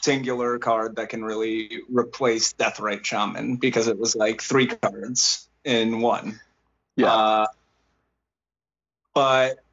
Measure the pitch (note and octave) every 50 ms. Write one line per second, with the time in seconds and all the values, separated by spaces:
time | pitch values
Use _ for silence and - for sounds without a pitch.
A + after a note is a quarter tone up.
0 | - D3 C3+ C3+ B2+ B2 B2+ B2 A#2+ A#2+ A#2+ A#2+ A#2+ A#2+ A2+ A2 A2 A2+ A2 A2+
1 | A2 G#2+ - A2+ A2 A2 G#2+ A2 A2 A2 A2 A2 A2 G#2+ - - - - B2 B2
2 | A#2 A#2+ - - C3+ A#2+ A2+ A2+ - - - - A#2 A2 - - G#2 G#2+ G2+ G2+
3 | - - A#2+ G#2 G#2+ - - - - B2+ B2+ B2 C3+ B2+ A#2+ A#2 A2 A#2 G#2 G2
4 | A#2 A2+ - A2+ G#2+ A2 A2+ A2+ - - C3+ C3+ B2+ A#2+ - - - G2+ G2 G2+
5 | G2+ A#2+ B2 - - - - - - _ _ _ - C#3+ B2 A2+ A2+ A2+ A2+ A2+
6 | A#2 A#2 G#2 - - G#2+ G#2+ - - _ _ _ _ _ _ _ _ _ - B2+
7 | A#2+ G#2+ A2+ A2 A2 G#2+ A2 G#2+ G#2+ - - _ _ _ _ _ _ _ _ _
8 | _ _ _ _ _ _ _ _ _ _ _ _ _ _ _ _ _ _ _ _
9 | _ _ - D3 C#3 C3+ C3 C3 C3 B2+ C3 - _ _